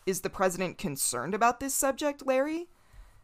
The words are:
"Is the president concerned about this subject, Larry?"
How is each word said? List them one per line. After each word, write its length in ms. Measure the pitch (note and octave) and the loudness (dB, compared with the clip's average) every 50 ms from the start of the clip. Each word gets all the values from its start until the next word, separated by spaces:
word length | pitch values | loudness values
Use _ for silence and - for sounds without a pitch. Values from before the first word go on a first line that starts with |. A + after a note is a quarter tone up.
| - | -4
"Is 160 | - F#3+ F3 | -2 -2 -2
the 80 | - F#3+ | -2 -4
president 480 | - - G3 F#3+ F3 F3 F#3+ E3+ - - | -2 2 2 2 2 0 -4 -4 -4 -4
concerned 560 | - F3+ C#3+ C3+ - - - B2 A#2+ D#3+ G3 | -6 -6 -4 -2 -2 -2 -2 -2 -2 -2 0
about 240 | G#3+ A3+ A#3+ B3 A#3+ | 2 4 4 4 2
this 140 | C#4 C#4 C4 | -2 -2 0
subject, 500 | - - C4+ C4+ C4+ D#4 D4 C#4+ C#4+ - | 0 2 0 0 0 0 -2 -2 -2 0
Larry?" 440 | C4+ C4 C4 C4+ D4+ D#4 E4 F4 - - _ _ _ - - - - - - | 2 4 4 4 2 0 -4 -4 -8 -14 _ _ _ -20 -20 -20 -20 -20 -20